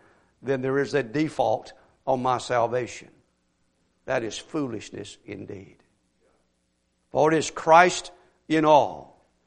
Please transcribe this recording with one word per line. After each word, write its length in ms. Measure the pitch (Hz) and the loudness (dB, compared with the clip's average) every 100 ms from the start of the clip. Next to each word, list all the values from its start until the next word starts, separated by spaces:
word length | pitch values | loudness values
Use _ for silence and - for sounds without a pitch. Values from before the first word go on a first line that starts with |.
| _ _ _ _ | _ _ _ _
then 220 | 120 135 | -4 -2
there 160 | 131 139 | 0 -2
is 160 | 123 | 0
a 80 | 143 | -2
default 720 | 117 143 156 - 117 110 - - _ _ - | -2 -2 -2 0 -2 -2 -6 -20 _ _ -4
on 160 | 131 | -2
my 160 | 123 123 | 0 -2
salvation. 720 | - 123 113 123 113 - - _ _ _ _ _ _ _ _ _ - | -2 0 0 -2 -6 -10 -20 _ _ _ _ _ _ _ _ _ -6
That 180 | 131 | -4
is 140 | 110 - | -4 -10
foolishness 800 | - 160 135 107 - 104 107 - - | -10 -8 -6 -8 -12 -16 -16 -18 -16
indeed. 500 | 95 104 98 92 - _ _ _ _ _ _ _ _ _ _ _ _ _ | -14 -14 -16 -18 -20 _ _ _ _ _ _ _ _ _ _ _ _ _
For 200 | 131 151 | 0 2
it 60 | 160 | 2
is 140 | 135 | -2
Christ 640 | - - 160 180 180 - - _ _ - | -4 6 8 8 4 -8 -16 _ _ -4
in 160 | 156 | 2
all. 580 | 151 147 104 78 65 - _ _ | 6 6 4 -4 -16 -20 _ _